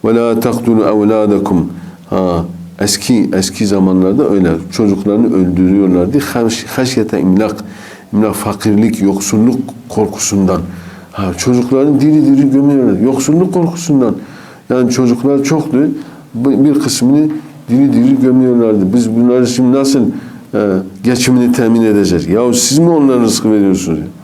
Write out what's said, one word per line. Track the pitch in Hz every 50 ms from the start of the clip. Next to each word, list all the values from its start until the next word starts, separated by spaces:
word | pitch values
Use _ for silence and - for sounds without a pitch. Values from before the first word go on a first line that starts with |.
| -
وَلَا | 113 113 117 117 117 113 113
تَقْتُلُوا | 117 127 117 117 117 117 117 110 104 -
أَوْلَادَكُمْ. | 107 107 104 107 110 110 107 104 101 95 95 - 98 85 82 - - - - - - - - -
Ha, | 104 95 92 90 87 85 85 85 - - - - - -
eski, | 98 101 - - - - 127 110 98 - -
eski | 95 95 - - - 110
zamanlarda | 98 101 98 95 95 92 92 92 92 101 131 147 147
öyle | 196 196 92 85 82 80 85 -
çocuklarını | - - 113 101 98 95 98 104 101 110 120 - -
öldürüyorlardı. | 92 92 90 90 87 92 92 95 101 101 95 90 90 87 95 135 143
Haş-, | 139 - - 123 117 113 113 - -
haşyete | - - - 131 127 127 120 107 - - 101
imlak, | - 95 92 98 110 110 107 - - - - - - - - - - - -
imlak, | 104 110 107 95
fakirlik, | - - 110 98 - - 107 107 104 113 113 - -
yoksulluk | 98 98 95 98 - - - 107 110 123 127 131 - - - - - -
korkusundan. | - 110 107 98 - - - 131 101 98 95 92 92 87 87 - - - - - - - - -
Ha, | - - 98 95 85
çocuklarını | 87 - 120 123 123 123 123 131 131 139 147 143 135
diri | 139 156 151 156 139
diri | 135 139 135 139 135
gömüyorlar. | 127 139 139 143 143 135 123 113 98 90
Yoksulluk | 104 127 135 135 131 - 151 170 185 180 170
korkusundan. | 180 170 170 170 - - - 147 135 123 110 95 - - - - - - - - - - -
Yani | 123 127 123 117
çocuklar | 123 131 127 120 123 120 123 139 143 139 139
çoktu. | 143 160 156 151 - - 127 147 - - - - - - - - - -
Bu-, | 113 120 139 139 - 135
bir | 151 139 147
kısmını | - 135 - - 120 127 139 147 156 156 151 - - - - - - -
diri | 117 131 143 135 117
diri | 117 120 131 135 131
gömüyorlardı. | 127 131 123 131 127 127 123 120 117 110 107 104 95 95 95
Biz | 123 117 110 110
bunları | 117 120 123 123 127 123
şimdi | 117 123 123 127 123 131
nasıl, | 139 139 139 139 139 110 - - - - - - - - - -
e, | 107 107 101 95 95 95 - - - -
geçimini | 120 123 123 123 127 127 123 123 120
temin | 123 - 123 113 113 113
edeceğiz? | 113 110 104 101 101 95 90 82 73
Ya | 82 90 110 123 123 120
siz | 123 - - 131 151
mi | 165 170
onlara | 170 156 143 135 131 123
rızkı | 117 107 - - - 110
veriyorsunuz? | 107 104 101 98 92 90 90 87 80 76 76 - - -